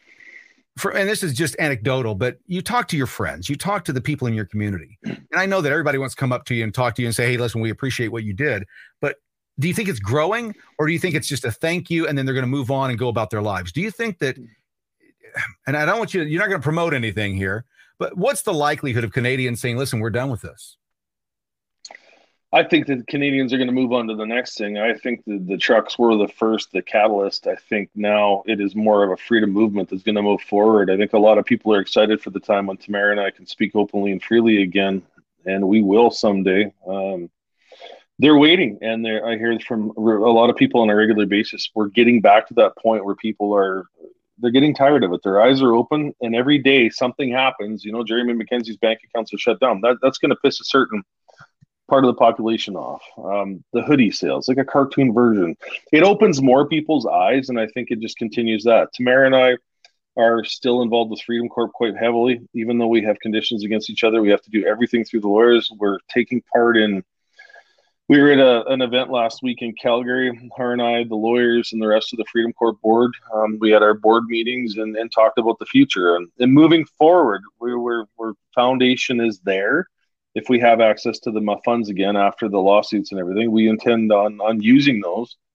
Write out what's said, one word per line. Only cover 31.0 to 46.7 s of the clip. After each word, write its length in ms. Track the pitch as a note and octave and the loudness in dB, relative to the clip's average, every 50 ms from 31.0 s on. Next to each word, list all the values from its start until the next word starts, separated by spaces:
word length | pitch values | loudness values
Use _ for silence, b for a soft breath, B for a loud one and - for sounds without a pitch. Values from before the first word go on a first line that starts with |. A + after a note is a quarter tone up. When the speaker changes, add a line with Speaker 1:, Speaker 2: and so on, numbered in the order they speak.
| G#2+ G2+ - | 0 0 2
Speaker 2:
a 60 | G#2+ | 4
lot 180 | G#2 G#2+ A2 G#2 | 6 6 6 4
of 60 | G2+ | 4
people 280 | - A#2+ G#2+ - G#2+ G#2+ | 0 -2 -2 2 0 0
are 60 | G2+ | 0
excited 400 | F#2+ - - A#2+ G#2+ G#2+ G#2+ G#2 | 0 0 0 2 2 2 2 -2
for 80 | - G#2+ | -4 -8
the 100 | F#2 G2 | -10 -10
time 260 | - - G#2+ G2+ G2 G2 | -4 -2 -2 -2 -2 -4
when 100 | F#2+ F#2+ | -8 -10
Tamara 340 | - - G#2 G2+ G2+ G#2 | -10 -8 -6 -2 0 0
and 80 | G#2 G#2 | 0 0
I 100 | G2+ F#2+ | -2 -6
can 160 | - _ F#2 | -6 _ -18
speak 300 | - - - A2 G2+ - | -20 -6 -6 -6 -2 0
openly 360 | G#2+ G#2 G#2 - G#2 G2 G2+ G2 | -2 -2 -2 -2 -4 -2 -2 -4
and 100 | F#2 - | -4 -4
freely 380 | - A2+ A#2 A2+ A#2 A2 G#2 G2 | 0 2 4 4 4 4 2 2
again, 380 | F#2 E2+ G2 G2 G2 F#2+ F#2+ F2 _ _ _ _ _ _ _ _ | 0 0 -2 -2 0 -2 -4 -6 _ _ _ _ _ _ _ _
and 220 | F#2 F#2+ F#2+ G2 F#2 | -6 -4 -2 0 2
we 140 | G#2 A2+ | 2 2
will 280 | G#2+ G2 G2 A2+ A#2+ A2+ | 2 4 4 4 4 4
someday. 640 | A2 - - A2 G2+ G2 F#2+ F#2+ F#2 F#2+ G#2+ G2 - _ _ F2 | 2 0 -2 0 0 0 0 0 2 2 0 -2 -4 _ _ -10
Um, 420 | F#2+ G2 F#2+ G2 F#2+ F2+ F2 E2+ _ _ _ _ _ B B B B B B B B B B B _ _ | -8 -6 -6 -6 -6 -8 -10 -14 _ _ _ _ _ B B B B B B B B B B B _ _
they're 180 | A#2+ D3 D#3 C#3+ | 4 6 8 8
waiting, 420 | C#3+ D#3 E3+ F#3+ F3 A#2 G2+ - | 6 6 4 4 2 -2 -4 -6
and 220 | - A2+ A2+ A2+ A2+ | -6 -6 -6 -4 -4
they're, 220 | A2+ A2 A2 - A#2 | -4 -4 -4 -4 -4
I 100 | A#2 G#2+ | -6 -4
hear 220 | A2+ A#2 A#2 A2 | -2 -2 -2 -4
from 320 | - - B2 A2 G#2+ A2 - - | -4 -6 -6 -4 -4 -6 -6 -2
r-, 200 | A2 A2+ A2 G#2 | 0 2 2 4
a 120 | G#2 A#2+ | 4 4
lot 180 | A#2 A2+ A#2 A#2+ | 4 6 4 4
of 60 | B2 | 4
people 240 | - C3+ B2+ - A#2+ | 2 0 2 2 2
on 100 | A#2 G#2+ | 2 2
a 60 | G#2 | 4
regular 300 | G#2 G#2+ G#2+ A2+ G#2+ G#2 | 4 4 4 2 2 2
basis, 440 | F#2+ G2+ G2+ G#2+ - - G#2 - - - | 0 0 -2 -2 -2 -6 -10 -12 -8 -4
we're 140 | A2 G#2+ G2+ | -4 -6 -2
getting 320 | G2 A#2 A#2 A#2 A#2+ A#2+ | 2 4 4 6 4 4
back 260 | G2 G#2 G2+ A2 - - | 6 6 6 6 4 2
to 60 | A#2 | 2
that 240 | A#2 A2 F#2+ - - | 2 2 2 2 -2
point 260 | _ A2+ A2 G#2+ G2 | _ 0 0 0 -2
where 120 | G2+ G2 | -4 -6
people 380 | - - A2 G#2 - G#2 G#2 G#2 | -6 -6 -8 -6 -4 -4 0 2
are, 340 | G2+ G2 F#2+ F#2+ F#2+ F2+ - _ _ - - _ _ _ _ _ _ | 2 0 0 -2 -6 -8 -12 _ _ -20 -20 _ _ _ _ _ _
they're 120 | A#2 A#2+ | -2 2
getting 220 | A#2 C3+ C#3 D3+ C#3 | 2 4 4 4 2
tired 300 | - C3+ C#3 D3 C#3 A#2 | 2 2 4 4 4 2
of 80 | F#2 | 0
it. 100 | F2 F2 - | -2 -2 -2
Their 180 | G2+ F#2+ G2+ | 0 2 4
eyes 200 | A2 B2 C#3 C3+ | 4 4 4 4
are 140 | C3+ B2 A#2 | 4 2 4
open, 380 | A#2+ B2 - D3+ D3+ D3+ D3 - - | 2 2 0 -2 -4 -4 -4 -6 -8
and 120 | B2+ A2+ A#2 | -6 -4 -2
every 240 | A2+ B2 C#3 D3 D3 | -2 2 2 2 2
day 300 | B2 C3+ | 2 2